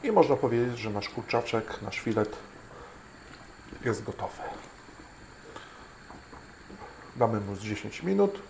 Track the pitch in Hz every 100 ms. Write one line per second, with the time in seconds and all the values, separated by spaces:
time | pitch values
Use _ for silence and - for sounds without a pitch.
0 | 285 214 143 135 127 117 123 117 110 101
1 | 98 - 110 117 120 113 110 - 107 -
2 | - 110 107 - - - - - - -
3 | - - - - - - - - 123 104
4 | - - - - - - - - - -
5 | - - - - - - - - - -
6 | - - - - - - - - - -
7 | - - 117 110 101 98 107 104 104 -
8 | 170 196 202 - -